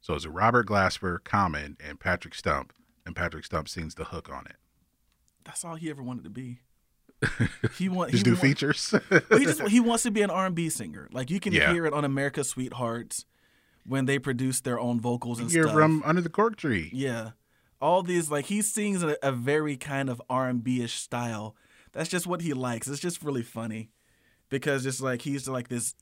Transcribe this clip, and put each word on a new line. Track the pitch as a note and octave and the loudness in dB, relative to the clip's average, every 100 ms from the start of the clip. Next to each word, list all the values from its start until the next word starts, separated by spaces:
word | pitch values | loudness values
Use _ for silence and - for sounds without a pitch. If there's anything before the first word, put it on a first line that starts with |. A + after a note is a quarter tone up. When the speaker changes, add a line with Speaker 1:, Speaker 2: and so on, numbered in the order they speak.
Speaker 1:
So | - | -4
it's | D2 | -4
a | D#2 | -4
Robert | E2+ A2 B2 G#2+ | 2 4 6 4
Glasper, | G#2 F#2 - F#2 E2+ | 4 4 0 -4 -6
Common, | - G2+ F#2 D2 D2 D2 | 0 2 2 0 -8 -12
and | D2 C#2+ | -16 -6
Patrick | F#2+ F2+ E2 | -2 -2 -4
Stump, | - - C#2+ C2 _ _ _ - | -6 -2 -2 -4 _ _ _ -12
and | |
Patrick | E2+ F2 D#2+ | -6 -4 -6
Stump | - E2 D#2 | -6 -6 -4
sings | - D#2+ | -8 -8
the | - | -8
hook | - E2 - | -10 -10 -10
on | - - | -12 -14
it. | - _ _ _ _ _ _ _ _ | -20 _ _ _ _ _ _ _ _
Speaker 2:
That's | - - | -16 -12
all | E3+ D#3+ | -10 -8
he | D#3+ | -8
ever | C#3 | -8
wanted | B2 B2 | -8 -8
to | - | -10
be. | A2 C3 B2 _ _ _ _ _ - | -12 -12 -12 _ _ _ _ _ -4
Speaker 1:
<laughs> | - - A#2+ - - - | -4 0 -2 0 -4 0
Speaker 2:
He | F#3 | -2
want, | F#3 E3 | 0 2
Speaker 1:
Just | - A#2 | 4 4
Speaker 2:
he | |
Speaker 1:
do | |
Speaker 2:
want | - | 6
Speaker 1:
features? | C3+ C#3+ C#3 - - G#3+ | 4 2 0 -2 0 0
<laughs> | - | 6
Speaker 2:
well, | F#3 - A3 | 4 8 6
he | |
just, | C#4 D#3 G#3 | 6 2 4
he | A#3 | 6
wants | A#3 A#3 | 6 2
to | A#3+ | 2
be | G#3+ | 2
an | G3+ | 2
R | F3 F#3+ | 2 0
and | |
B | E3+ E3 | 0 -2
singer. | - G2 - - | -4 -8 -12 -10
Like, | B2+ C3 | -6 -4
you | F#3 | -2
can | G3+ | 2
Speaker 1:
Yeah. | G3+ D3 | 4 4
Speaker 2:
hear | F3 D#3+ | 4 2
it | |
on | D3 | 0
America's | C#3+ C#3 C#3 D3 C3+ | 0 0 -2 -2 -4
Sweethearts | - B2+ B2 A#2 A#2 - - - _ _ _ _ _ - | -4 -6 -4 -4 -4 -8 -10 -12 _ _ _ _ _ -4
when | C3+ C3 | 0 2
they | C#3 | 0
produce | C#3 B2 C3 B2 | 0 -2 0 -2
their | B2+ A#2+ | -2 -2
own | A#2+ A#2+ | 0 0
vocals | A#2+ A#2+ A#2 A#2 | 0 -2 -2 -4
and | A#2+ | 0
Speaker 1:
You | E3 | 4
hear | |
Speaker 2:
stuff. | D#3 D3+ | 6 6
Speaker 1:
from | D#3 D#3 | 6 6
Under | D3 F3 | 2 2
the | E3+ | 2
Cork | - A3+ G#3+ | 2 2 2
Tree. | D3+ G2+ D#2 | 0 0 0
Speaker 2:
Yeah. | B2+ C3+ A#2 A2+ - _ _ _ - | -4 -4 -4 -8 -14 _ _ _ -2
All | D3 F3+ | 2 2
these, | F3+ F3 D3+ | 4 0 0
like, | D3 C#3 | -2 0
he | G3+ | -2
sings | G3+ A3 G#3 F#3+ | 0 0 0 0
in | E3 | 0
a, | D3 | 0
a | C#3 | 0
very | B2+ B2+ D3+ D3+ C3+ | 0 2 2 0 -4
kind | C#3+ C#3 C3+ | -4 -4 -2
of | A#2+ - | -4 -2
R | B2+ B2+ | 0 0
and | B2 | 0
B-ish | A#2 B2+ A#2 | 0 0 -2
style. | - - A#2+ A#2+ A2 G#2+ - _ _ _ | -6 -6 -4 -4 -6 -8 -12 _ _ _
That's | - D#3+ | -8 -4
just | F3+ F3 | -2 -2
what | F3 | -2
he | E3+ | -2
likes. | C3 B2 A#2 C3 | -2 -2 -4 -6
It's | C#3+ | -6
just | F3+ E3+ | -6 -4
really | D3+ C3 | -4 -4
funny | A#2 A2+ A2+ A2 A2+ _ _ _ _ _ - | -4 -8 -8 -8 -10 _ _ _ _ _ -6
because | C3+ D3 C#3 C3 | -4 0 0 -2
it's | B2+ | -2
like | C3 B2 | -2 -2
he's, | C#3+ C#3 B2+ | -4 -6 -4
like, | C3 B2 | -6 -4
this | B2 - - | -4 -4 -2